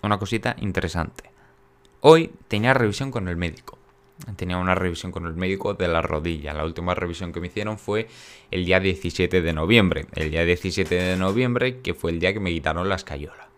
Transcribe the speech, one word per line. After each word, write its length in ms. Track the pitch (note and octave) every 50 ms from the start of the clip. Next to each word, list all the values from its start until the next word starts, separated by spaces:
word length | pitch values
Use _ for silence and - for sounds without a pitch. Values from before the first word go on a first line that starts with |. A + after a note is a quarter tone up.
| -
una 160 | G#2 G#2 G2
cosita 380 | G#2+ G2 A2+ A2 - - A2+ -
interesante. 680 | - G#2 F2+ - F#2 E2+ - F2 D#2 - - - - - _ _ - - _ _ _ _ _ _ _ - _ _
Hoy 320 | - C#3 D#3+ E3 E3 - - - - -
tenía 260 | - G#2 G#2+ B2 C3+
revisión 360 | B2+ A#2+ G#2+ G#2 - C3+ C3+
con 180 | B2+ A#2+ G2 F2+
el 80 | F2
médico. 420 | E2+ F2 E2+ D#2 - - - - _ _ _ _ _ _ _ _ - - - G2
Tenía 200 | - F#2 F2+ F2+
una 180 | F2+ F2+ F#2 F#2
revisión 380 | F2+ F#2 F2+ E2+ E2+ - F#2 E2+
con 140 | E2+ E2+
el 80 | E2+ D#2+
médico 400 | E2+ F2+ F#2 F#2+ F#2+ F#2+ - G2+
de 140 | E2+ F#2 F2
la 120 | E2 E2
rodilla. 540 | E2 D#2+ D#2+ D#2 D2+ E2+ E2+ D2+ C#2+ D2+ D2+
La 100 | D2+ D#2
última 300 | D#2+ E2 F2 E2+ F2 F2+
revisión 380 | F2+ F#2 F2 E2+ D#2+ F#2+ F2 E2+
que 80 | F2
me 80 | E2+ F2+
hicieron 300 | - G#2 G#2 G#2+ G#2+ G#2+
fue 300 | - - G#2 G#2+ A2+ A2+ - - - - - - - _
el 140 | - F2+ F2+
día 160 | F2 F#2 F#2
diecisiete 640 | F#2 F#2+ F2+ - - F2 - - F2+ E2+ - F#2 E2
de 100 | D#2+ D#2
noviembre. 540 | D#2 D#2 E2+ A2+ A#2 G2+ F2+ - - D2 - -
El 160 | - D#2 D#2
día 140 | D2+ D#2+ E2+
diecisiete 500 | E2+ F2 - - F#2+ F2 - F#2+ E2+ F2+
de 220 | F2+ F2+ F#2 F#2
noviembre, 640 | F#2 F#2 F#2+ G2 A#2 B2+ B2 A#2+ B2 B2 B2+ B2+ B2+
que 120 | B2+ - E2+
fue 160 | - - E2+ E2+
el 80 | E2+
día 120 | E2+ F2+ G2
que 80 | G#2+
me 100 | G2+ F2+ E2+
quitaron 360 | E2 C#2+ D#2 D#2 E2+ F2+ G2
la 60 | G2
escayola. 540 | F#2 - - D#2 C#2+ D2 - - - - - _